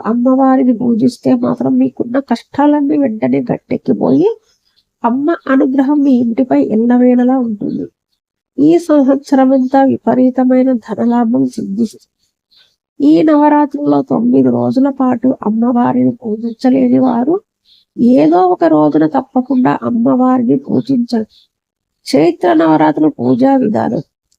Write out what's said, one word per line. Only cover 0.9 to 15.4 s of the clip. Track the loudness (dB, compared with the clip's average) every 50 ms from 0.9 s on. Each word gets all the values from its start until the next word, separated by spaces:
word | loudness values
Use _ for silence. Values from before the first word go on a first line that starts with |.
| 0 0 0 -2 -2 -2 -2 -2 0
మాత్రం | 0 0 -4 -4 -4 -2 -2 0
మీకున్న | 0 0 -2 -4 -6 -8 -4 -4 -6
కష్టాలన్నీ | -4 -4 -6 -6 -6 _ -4 0 0 2 2 0 0 0 0 0
వెంటనే | -2 -2 -4 -4 -4 -2 -2 -2
గట్టెక్కిపోయి | -2 -4 -6 -8 -6 _ -8 -6 -4 -4 -2 -2 0 0 2 2 0 0 -2 -6 _ _ _ _ _ _ _ _ _ _ _ _ -4
అమ్మ | -4 -2 -2 -2 -2 -4 -4 _ -2
అనుగ్రహం | 0 0 0 0 0 0 0 0 0 0
మీ | 2 2
ఇంటిపై | 2 2 0 -2 -2 -2 -2 0 0 -2 0
ఎల్లవేళలా | 0 0 0 0 2 2 4 4 4 2 2 2 2 0 0
ఉంటుంది. | -2 -4 -6 -6 -6 -6 -6 -8 -8 -10 -14 _ _ _ _ _ _ _ _ _ _ _ _ 0
ఈ | 2 2 2 2
సంవత్సరమంతా | 2 2 2 2 2 2 0 -2 -2 -2 0 2 2 2 2 0 0 0 2 2 2
విపరీతమైన | 2 0 -2 -2 -2 0 2 2 0 0 0 0 2 2 2 2 0
ధనలాభం | 0 -2 -4 -8 -6 -4 -2 -2 0 0 0 0 0 0 -2
సిద్ధిస్తుంది. | -2 -4 -8 -8 -8 -4 -4 -4 -4 -6 -14 _ _ _ _ _ _ _ _ _ _ _ _ _ _ _ _ _ _ _ 0
ఈ | 2 2 4 4
నవరాత్రుల్లో | 4 2 2 4 4 4 2 2 0 -2 -4 -4 -2 0 0 0
తొమ్మిది | 0 -2 -2 -2 0 2 2 2 2 2
రోజుల | 0 0 -2 -2 0 0 0 0
పాటు | 0 -2 -2 -2 -2 0 -2 -2 -2 -2